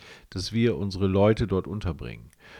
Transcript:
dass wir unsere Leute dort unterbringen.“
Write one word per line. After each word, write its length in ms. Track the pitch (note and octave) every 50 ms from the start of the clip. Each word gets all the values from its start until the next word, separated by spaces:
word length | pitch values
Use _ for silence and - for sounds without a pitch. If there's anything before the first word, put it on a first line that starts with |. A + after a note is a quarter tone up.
| - - - - - _
dass 220 | - F#2 G2 -
wir 260 | G#2 A#2 A#2 A#2 F2+
unsere 300 | C#2 G2 G2 F#2 F2+ G2
Leute 400 | F#2+ F#2+ G2 G2+ G#2+ A2 A2 A#2+
dort 180 | F#2 G2 F#2 -
unterbringen.“ 640 | - F#2 G#2 G2 F#2 D2+ - A#1+ A#1+ A1+ A1 A#1 - _ _ - - -